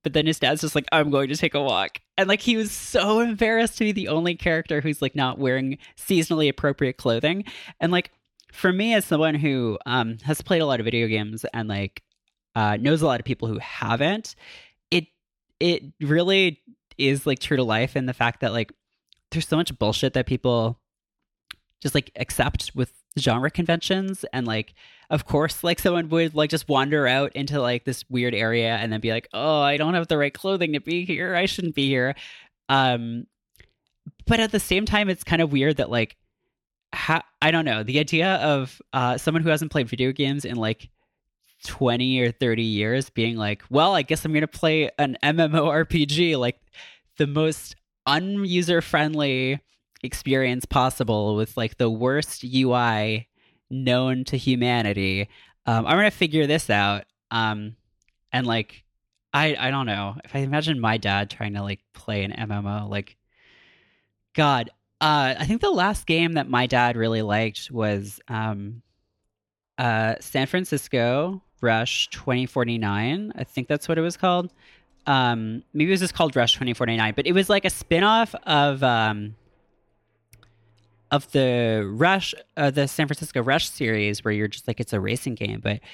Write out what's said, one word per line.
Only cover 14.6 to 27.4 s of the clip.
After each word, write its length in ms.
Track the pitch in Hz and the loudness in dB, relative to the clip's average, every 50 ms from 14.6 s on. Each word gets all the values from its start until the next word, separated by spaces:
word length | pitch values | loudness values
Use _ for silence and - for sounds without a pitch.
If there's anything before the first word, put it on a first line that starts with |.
| - _ _ _ _ _ | -20 _ _ _ _ _
it, 160 | - 175 165 - _ _ _ _ _ _ _ _ _ _ | -2 -2 -2 -4 _ _ _ _ _ _ _ _ _ _
it 240 | 170 175 170 - 131 151 - _ | 0 0 0 0 -4 -10 -10 _
really 600 | 151 143 156 170 175 185 190 196 190 175 143 - _ - - _ _ _ - - | 0 2 4 4 4 4 4 4 4 2 0 -4 _ -20 -20 _ _ _ -4 0
is, 280 | 139 135 139 135 - | 2 2 2 2 2
like, 120 | 151 131 - | 0 -2 -2
true 180 | - - 143 | 0 0 0
to 60 | 131 | 2
life 320 | 127 110 107 110 127 127 - | 2 2 2 2 0 0 0
in 120 | 139 127 | -2 -2
the 60 | 127 | -2
fact 280 | 123 - 120 117 - - | -2 0 0 0 0 0
that, 120 | 135 110 | -4 -2
like, 200 | 113 117 107 - - _ _ _ _ _ _ _ _ _ _ _ | -2 -2 -4 -6 -10 _ _ _ _ _ _ _ _ _ _ _
there's 160 | - 165 - | -6 -6 -2
so 100 | - 156 | 0 0
much 220 | 160 175 - 135 - | 0 0 -2 -4 -2
bullshit 360 | 107 107 104 - 139 131 - | -2 0 0 0 -2 0 0
that 120 | 131 123 | -2 -2
people 540 | - 131 120 - 127 120 117 113 117 120 - _ _ _ _ _ _ _ _ _ _ _ _ _ _ - - _ _ _ _ | -2 -4 0 0 0 2 2 0 0 -4 -6 _ _ _ _ _ _ _ _ _ _ _ _ _ _ -20 -20 _ _ _ _
just, 140 | - 143 - | -6 -2 -2
like, 160 | 143 - - _ | -2 -2 -4 _
accept 560 | - 123 - - - 120 151 - - - - - | -10 -8 -6 -2 -2 0 0 -2 -4 -8 -6 -4
with 180 | 131 123 - _ _ _ _ - | -4 -4 -4 _ _ _ _ -8
genre 360 | 147 - 131 113 123 135 156 | -2 0 0 0 2 0 -2
conventions. 720 | - - 170 170 170 165 - - 190 190 190 190 190 - - - | -2 -2 0 0 -2 -2 0 -2 -2 -2 -2 -4 -6 -8 -10 -8
And, 160 | - 131 120 113 | -6 -6 -4 -2
like, 260 | 110 110 110 - _ _ - - - _ - _ | -4 -4 -4 -8 _ _ -20 -20 -20 _ -6 _
of 160 | 156 151 - | -4 -4 -2
course, 360 | - - 147 156 156 - - | 0 0 0 0 0 -2 -2
like, 160 | - 170 175 - | -2 -2 -2 0
someone 300 | - 190 175 175 165 151 | 0 2 2 0 0 0
would, 260 | 160 165 165 160 151 | 0 0 0 2 2
like, 160 | 151 151 147 | 0 0 0
just 180 | 160 151 - - | 0 -4 -2 2
wander 380 | 143 131 131 143 156 147 139 | 2 2 2 2 2 2 4
out 240 | 123 127 135 143 - - | 4 2 2 0 -2 -4
into, 240 | 135 | -6